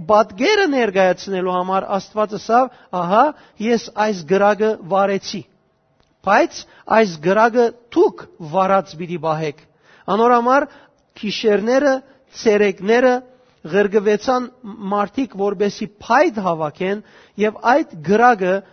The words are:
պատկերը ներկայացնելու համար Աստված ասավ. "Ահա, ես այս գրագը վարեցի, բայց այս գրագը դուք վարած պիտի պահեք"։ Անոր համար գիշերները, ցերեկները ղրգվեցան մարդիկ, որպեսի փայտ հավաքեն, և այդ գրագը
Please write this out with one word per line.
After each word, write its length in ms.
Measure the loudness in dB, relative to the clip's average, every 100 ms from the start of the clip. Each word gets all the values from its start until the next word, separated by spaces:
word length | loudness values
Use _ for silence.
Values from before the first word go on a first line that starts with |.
| 2
պատկերը 560 | 2 2 -2 0 2 2
ներկայացնելու 880 | 0 0 2 2 0 -4 -4 -2 -2
համար 300 | -2 -4 -2 -6
Աստված 360 | -6 -6 -4 -6
ասավ. 320 | 0 0 0 -6 _
"Ահա, 360 | -6 0 2 2 0 _ _
ես 240 | -2 -2 -2
այս 300 | -4 -2 -4
գրագը 460 | -2 2 2 2 -2 -4 -2
վարեցի, 540 | 0 0 -2 -6 -12 -14 _ _ _ _ _ _ _
բայց 380 | 0 2 0 -4 -20 -20 0
այս 260 | 2 2 -2
գրագը 460 | -2 2 2 2 0 -2 _
դուք 320 | 2 2 0 -20 _ -6
վարած 420 | -2 2 0 -2 -12
պիտի 240 | -10 -6
պահեք"։ 420 | -4 -4 -6 -10 _ _ _ _ -4
Անոր 240 | 2 4
համար 360 | 4 4 2 0 -10 _ _ _ -10
գիշերները, 800 | -8 -2 0 0 2 2 2 -2 -6 _ _
ցերեկները 800 | -2 0 2 2 0 0 2 2 0 -6 _ _ _
ղրգվեցան 840 | -4 0 2 0 0 0 0 -2 -4 _ -18 -12
մարդիկ, 520 | -6 -4 -4 -6 -8 -4
որպեսի 500 | -4 -2 -4 -4 -12 _
փայտ 400 | -2 2 2 0
հավաքեն, 580 | -4 -4 -6 -6 -6 -6 -10 -20 _ -4
և 160 | -4 -2
այդ 340 | 0 0 -2 -10
գրագը 500 | -2 4 4 4 0 -2 -6